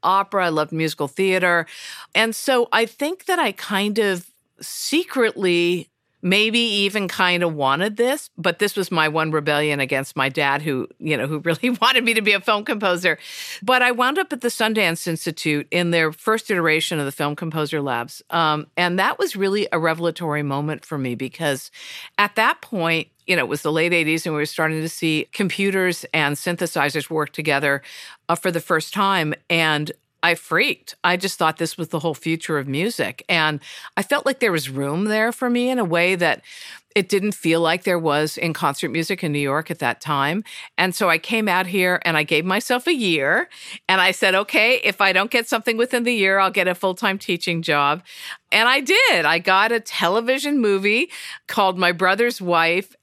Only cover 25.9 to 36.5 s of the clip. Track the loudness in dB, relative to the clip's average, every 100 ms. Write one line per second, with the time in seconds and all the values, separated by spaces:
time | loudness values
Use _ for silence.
25.9 | -2 -4 0 0 0 -4 -4 -2 0 -2
26.9 | -2 -4 -4 -4 -4 -2 0 2 -2 -6
27.9 | -20 -20 -10 -4 -2 -2 -2 0 -2 -2
28.9 | 0 2 2 0 -2 -2 2 2 2 -2
29.9 | -10 _ _ 0 0 0 0 0 -2 -10
30.9 | -4 0 0 -2 0 0 0 -4 -4 -6
31.9 | -4 -4 -4 -2 -4 -2 -4 -2 -2 -2
32.9 | -2 -4 -6 -2 0 0 -2 -8 -18 -8
33.9 | -4 0 0 0 0 0 0 -2 -4 -4
34.9 | -2 0 0 0 -2 -2 0 0 0 0
35.9 | 2 2 2 2 0 -6